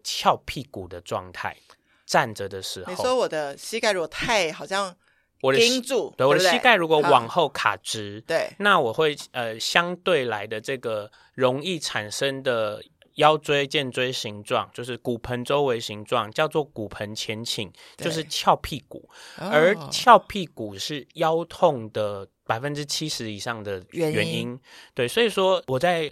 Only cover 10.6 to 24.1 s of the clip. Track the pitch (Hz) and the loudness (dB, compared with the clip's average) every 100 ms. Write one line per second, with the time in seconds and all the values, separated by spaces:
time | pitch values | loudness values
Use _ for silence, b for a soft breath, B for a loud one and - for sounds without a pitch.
10.6 | 113 135 123 107 104 _ b - 127 135 | -6 -6 -4 -6 -6 _ b 0 2 2
11.6 | 165 165 - 117 104 - 139 135 131 117 | -2 -6 -4 -4 -6 -2 -2 -2 -2 0
12.6 | 107 104 - _ _ - 147 156 - 143 | 0 -4 -12 _ _ 4 4 6 2 0
13.6 | 139 151 131 123 127 127 113 104 104 123 | 2 -2 -2 -2 -2 -2 -8 -10 -2 -2
14.6 | 101 - 120 120 - 113 - 123 123 143 | -2 -8 -10 -6 -4 -4 -4 -6 0 0
15.6 | 139 117 113 104 104 127 104 131 156 156 | 2 0 -4 -10 -4 -2 -2 -2 0 0
16.6 | 139 - 104 - 104 110 - 110 120 - | -4 -6 -10 -8 -8 -8 -6 -6 -6 -6
17.6 | 98 - B B 175 160 151 - - 156 | -8 -12 B B -4 -4 -4 0 2 2
18.6 | - 151 - - - B B B 98 151 | 0 -10 -10 -16 -18 B B B 0 4
19.6 | 170 202 139 - 254 214 - 202 165 - | 4 4 -2 2 8 8 8 -6 -8 -8
20.6 | 107 98 - 147 - 156 160 165 170 - | -10 -8 -8 -8 -10 -2 0 0 -2 2
21.6 | 175 131 110 113 104 101 98 _ - 113 | 2 2 -4 -4 -4 -6 -14 _ -6 -4
22.6 | 143 147 147 - 156 - 113 101 123 117 | -4 -6 -6 -6 -6 -6 -8 -8 -8 -6
23.6 | 101 95 - 170 160 | -6 -8 -8 -4 -2